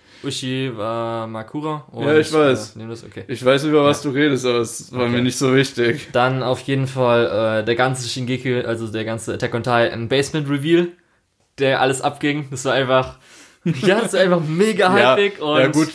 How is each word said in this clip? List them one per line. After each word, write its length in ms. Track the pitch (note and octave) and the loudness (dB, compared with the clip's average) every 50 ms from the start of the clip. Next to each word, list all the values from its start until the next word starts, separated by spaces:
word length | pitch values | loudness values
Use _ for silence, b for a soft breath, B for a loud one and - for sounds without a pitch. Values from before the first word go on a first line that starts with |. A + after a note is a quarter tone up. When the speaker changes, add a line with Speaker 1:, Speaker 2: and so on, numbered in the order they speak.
| b b b b - | b b b b -8
Speaker 1:
Ushiwa 1040 | C#3+ C3+ - C3 B2+ C3 C3 C3 C3 A2+ G#2+ G#2 A2+ A2+ A#2 A#2 A2+ A#2 A2+ A2+ | -8 -8 -6 -6 -6 -4 -4 -4 -6 -6 -6 -6 -4 -4 -4 -4 -4 -6 -6 -8
Makura 580 | A2 A2+ A2 A2 - - D3+ D3+ D#3 D3+ D3 - - | -8 -10 -12 -12 -10 -10 -8 -6 -6 -6 -8 -10 -12
und, 120 | - A#2 B2+ | -8 -4 0
Speaker 2:
Ja, 140 | C#3+ D#3 | 4 4
ich 160 | D3+ D3+ D#3 D3+ | 4 4 4 2
weiß. 420 | D#3 D3 C#3 B2+ A2 - - - | 4 4 4 2 0 -4 -10 -14
Speaker 1:
äh, 40 | G#2 | -16
nehmen 100 | A2+ A2+ | -14 -14
das, 140 | A#2 A#2+ - | -14 -14 -16
okay. 220 | G#2 - - F#2+ | -16 -16 -16 -10
Speaker 2:
Ich 180 | - A#2+ A2+ B2+ | -10 -10 0 2
weiß, 180 | B2+ C#3 C3+ D3+ | 2 2 2 2
über 200 | D3+ D3+ D3+ C#3+ | 2 2 4 4
was 180 | - C#3+ - - | 4 2 0 -2
Speaker 1:
Ja. 60 | D3 | -2
Speaker 2:
du 60 | B2 | 0
redest, 280 | C#3 D3+ D3 C3 B2 B2 | 2 2 2 2 0 0
aber 140 | B2 A#2+ A#2+ | 0 0 0
es 320 | A#2 G#2+ - - - - | -2 -2 -6 -12 -14 -10
war 100 | B2 B2+ B2 | -4 -2 -2
Speaker 1:
Okay. 80 | A#2+ | 0
Speaker 2:
mir 100 | A#2+ A#2+ | 0 0
nicht 160 | B2 B2+ - | 0 0 0
so 160 | - C#3 C3 C3 | 0 0 2 4
wichtig. 520 | C#3 C3+ C3+ - B2 A#2+ A#2 A2+ C#3 - - - | 4 2 2 0 0 0 0 0 -2 -8 -2 0
Speaker 1:
Dann 280 | B2 B2 C3 C3 B2+ | 0 2 2 0 -2
auf 200 | A#2+ B2 C3 - | -2 -2 -4 -4
jeden 260 | - C#3 C#3 C3+ C3+ | -4 -4 -2 -2 -2
Fall, 720 | C3 C3+ C3 B2+ A#2+ A#2+ A#2 A#2 - - G#2 A2+ A2 A2 A2 | -4 -2 0 2 2 4 2 2 2 0 -2 0 0 0 0
äh, 40 | G#2 | 0
der 100 | A2+ A#2+ | 0 0
ganze 320 | A#2+ B2+ C3+ C3 B2+ B2 A2 | 2 2 0 0 -4 -6 -8
Shingeki, 540 | - C3 B2 A#2 C3 B2+ - C3 B2 B2 A#2 | -6 -6 -4 -4 -4 -4 -2 -2 -2 -2 -2
also 220 | A2+ A2+ A2 A2+ | -4 -6 -6 -6
der 180 | G#2+ G#2 A2 G#2+ | -6 -6 -6 -6
ganze 300 | A2+ A2+ G#2+ - A#2+ G2 | -6 -6 -8 -6 -8 -6
Attack 180 | F#2 B2+ A#2 - | -4 -4 -4 -4
on 80 | A#2+ | -4
Titan 460 | G#2+ B2+ A#2+ A#2 A#2 - - A2+ A#2 | -2 0 2 2 2 2 0 -4 -2
Basement 420 | G#2+ C3 C#3 C#3 - - D#3 D3 C#3 | 0 0 0 0 0 -4 -4 -4 -2
Reveal, 380 | C#3+ C#3+ C#3+ E3 E3+ E3+ F3 F3 - _ _ _ _ _ _ _ _ _ _ _ _ - | -4 -2 2 2 4 4 2 0 -6 _ _ _ _ _ _ _ _ _ _ _ _ -2
der 200 | C#3 C3+ C3+ - | 0 0 2 2
alles 220 | C3 C3+ C3+ C3 | 2 0 0 0
abging. 460 | C#3 C#3+ C#3 - D3+ D3 C#3+ D3+ C#3+ C3 | -2 -4 -4 -2 -2 -2 -2 -2 -6 -8
Das 160 | C#3 B2+ - | -10 -6 -2
war 80 | C3+ A#2+ | 0 0
einfach, 460 | C3+ C3+ B2 C3 C3 B2 - - B B B B B B | 0 2 2 2 2 2 0 -8 B B B B B B
<laughs> 380 | B B B _ E3+ D3+ B2+ | B B B _ -4 -2 2
ja, 200 | - F3+ G3 A3+ | 2 2 2 2
das 120 | A#3 - G3 | 0 0 2
war 60 | F3+ | 2
einfach 200 | F#3+ F3+ F3+ E3+ | 4 4 4 2
mega 540 | D3+ D3+ D#3 F3 G#3+ A3 G#3 F#3 F#3+ F3+ F#3+ | 0 -2 0 2 2 2 4 2 2 4 4
Speaker 2:
Ja, 180 | G3+ - - - | 6 6 6 4
Speaker 1:
hypig 260 | G3+ G3+ G3 - - | 4 2 0 -2 -4
und 180 | D3+ D3 D3+ C3 | -2 0 2 2
Speaker 2:
ja 80 | C3 | 2
gut, 220 | C#3+ D3 D3+ D#3 D3+ - | 4 2 2 0 0 -4